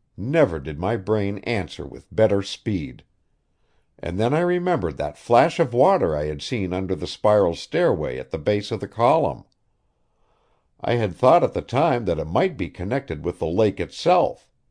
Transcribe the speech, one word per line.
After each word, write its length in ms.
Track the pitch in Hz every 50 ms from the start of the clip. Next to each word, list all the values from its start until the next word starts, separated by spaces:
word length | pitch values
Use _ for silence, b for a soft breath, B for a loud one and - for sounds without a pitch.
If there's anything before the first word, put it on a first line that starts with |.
| _ _ _ -
Never 400 | 95 123 151 165 147 95 82 78
did 200 | 67 78 76 73
my 180 | 87 98 117
brain 420 | 110 92 98 110 107 101 98 104 101
answer 440 | - - 120 104 90 - - - 73
with 220 | 67 - 69 - -
better 320 | - 85 110 107 101 101
speed. 600 | 98 - - - - 113 104 87 73 65 64 - - _ _ _ _ _ _ _ _ _ _ _ _ _ _ _ _ _ _ _
And 200 | - - 87 95
then 140 | 110 123
I 80 | 143 160
remembered 560 | 175 175 180 180 175 180 175 131 90 82 73
that 220 | - 78 73 - -
flash 420 | - - 120 117 143 165 - -
of 140 | 165 120 113
water 420 | 120 143 185 196 175 113 82 78
I 80 | 73 76
had 160 | 76 76 71
seen 320 | - - 131 113 98 87
under 220 | 90 92 95 87 92
the 120 | 76 85
spiral 480 | - - - - 107 107 107 98 85 85
stairway 640 | - - - - 165 180 160 107 82 73 65 62 65
at 120 | - -
the 80 | - 80
base 320 | 73 - 104 104 101 -
of 100 | 117 98
the 80 | 101 90
column. 560 | - 107 117 127 156 165 147 85 65 55 - _ _ _ _ _ _ _ _ _ _ _ _ _ _ _ _ _ _ _ _ _ _ _ _ _ _ _
I 140 | - - 117
had 200 | 120 110 98 82
thought 300 | - 123 127 160 175 143
at 80 | -
the 80 | - 87
time 460 | - - - 131 156 165 135 120 113
that 120 | 87 82 78
it 80 | 78
might 300 | 78 87 123 185 190 156
be 140 | - 90 80
connected 560 | - - 87 101 123 139 135 - - 76 73
with 120 | 85 87 -
the 80 | 87
lake 320 | 80 85 101 110 104 - -
itself. 680 | 85 - - - - 165 180 180 143 - - - _ _ _ _ _ _